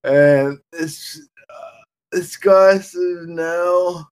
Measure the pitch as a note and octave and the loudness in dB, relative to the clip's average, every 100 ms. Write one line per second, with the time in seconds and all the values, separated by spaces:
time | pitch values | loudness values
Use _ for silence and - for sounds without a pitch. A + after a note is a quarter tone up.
0 | C#3 C#3+ D3 C#3+ C#3 C#3+ _ E3+ D#3+ D3 | 0 2 4 4 0 -6 _ -12 -12 -12
1 | - D#3 _ _ _ - - _ _ _ | -18 -20 _ _ _ -20 -20 _ _ _
2 | _ F3+ E3 - - F#3+ F#3+ G3 G3 F3+ | _ -10 -10 -4 2 6 6 4 -2 -6
3 | F3+ F3 E3+ E3 E3 E3+ F3+ F3+ F3+ E3+ | -6 -6 -12 -8 -6 -4 0 0 -2 -6
4 | D#3 | -16